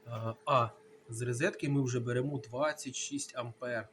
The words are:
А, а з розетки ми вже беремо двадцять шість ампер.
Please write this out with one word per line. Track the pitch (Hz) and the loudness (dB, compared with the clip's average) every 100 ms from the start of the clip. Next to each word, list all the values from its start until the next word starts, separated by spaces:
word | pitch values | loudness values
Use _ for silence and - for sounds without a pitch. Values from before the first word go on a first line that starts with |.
| 120 | -8
А, | 113 113 113 - | -6 -4 -4 4
а | 135 113 - - - - | 4 4 -4 -20 -20 -12
з | 113 | -6
розетки | 123 120 180 202 147 | -2 2 0 2 2
ми | 143 | 4
вже | 127 123 | 4 0
беремо | 117 123 139 143 | 0 0 0 -2
двадцять | - 123 151 147 135 - | -6 0 0 0 -8 -8
шість | - 143 - 127 | -6 -6 -6 -6
ампер. | 117 - 123 117 107 | -6 -6 -4 -4 -6